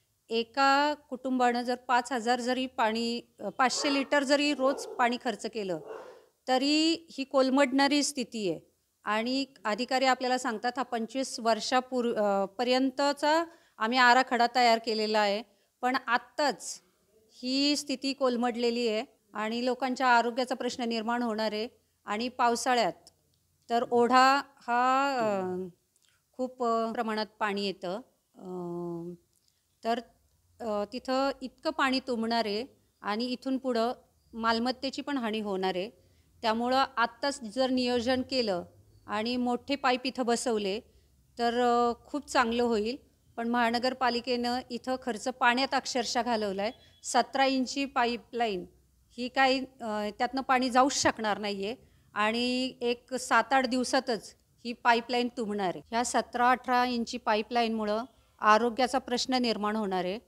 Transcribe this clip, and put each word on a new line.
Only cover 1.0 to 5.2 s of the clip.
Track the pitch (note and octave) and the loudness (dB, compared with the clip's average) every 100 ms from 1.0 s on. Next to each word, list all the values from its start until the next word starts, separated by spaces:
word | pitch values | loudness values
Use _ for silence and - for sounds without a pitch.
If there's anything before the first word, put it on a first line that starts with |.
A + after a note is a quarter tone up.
| _ | _
कुटुंबानं | B3+ C4 B3+ B3 A#3+ | -8 -4 2 2 2
जर | A#3+ | -2
पाच | B3 - A#3+ B3 | -4 0 0 2
हजार | B3+ A3 B3 | -4 0 0
जरी | A#3+ B3+ C4 | 0 -2 -2
पाणी, | B3+ A3+ A3 A#3 A#3+ - _ | 0 0 0 -2 -4 -8 _
अ, | G#3 | -10
पाचशे | - C4 - D4 | 0 0 2 0
लिटर | C#4 C4 D4 | 0 2 0
जरी | C4+ C#4+ C#4+ | 2 2 2
रोज | C4+ C4 C#4 - | 2 0 0 -6
पाणी | - A#3+ A#3+ | -2 0 0